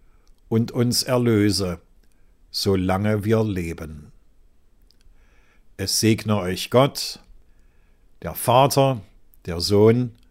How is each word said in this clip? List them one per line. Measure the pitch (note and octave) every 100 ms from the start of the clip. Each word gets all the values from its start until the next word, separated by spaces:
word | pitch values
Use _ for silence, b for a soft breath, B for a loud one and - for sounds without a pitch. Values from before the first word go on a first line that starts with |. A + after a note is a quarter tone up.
| _ _ _ _ -
und | A2+ A#2
uns | C3 A#2+ A2+
erlöse, | - B2+ A#2+ G#2+ G#2 G2 F#2 F2 _ _ _ _ _ _ _
solange | - G2+ G2 F2+ F#2+ G#2 G#2+ G#2
wir | A2
leben. | A2 F#2 E2+ D#2+ D#2 D2+ D2+ - _ _ _ _ _ _ _ _ - - _ _ _ _ _ -
Es | F#2+ -
segne | G#2+ A2 A2 G#2
euch | F2+ F#2 -
Gott, | B2 C#3 - - - - - _ _ _ _ _ _ _ -
der | E2+ D#2
Vater, | - B2 C#3 C#3 C3+ B2 - - - _ -
der | E2+
Sohn | E2+ G2+ A2 A#2+ B2 - _